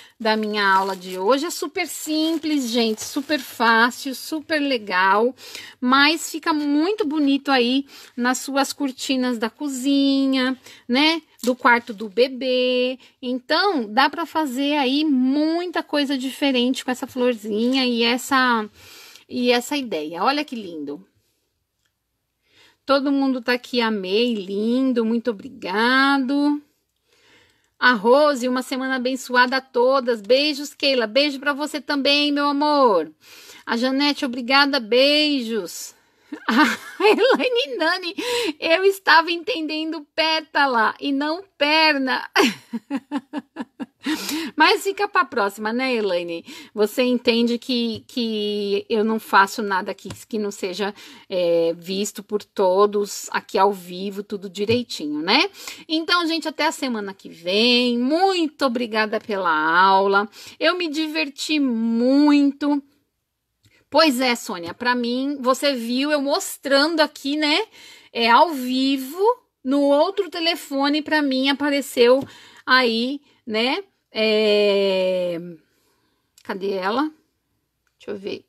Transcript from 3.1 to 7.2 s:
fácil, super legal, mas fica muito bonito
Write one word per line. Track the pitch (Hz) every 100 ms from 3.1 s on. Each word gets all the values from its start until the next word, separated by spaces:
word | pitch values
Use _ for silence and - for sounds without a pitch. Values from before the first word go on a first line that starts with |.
| - 269 302
fácil, | 247 - 233 226 240 - 277 247
super | - 311 294 311
legal, | 285 254 208 180 190 202 233 - - - - -
mas | 247 269 285 330 -
fica | 320 339
muito | 311 294 285 330 427 320
bonito | 311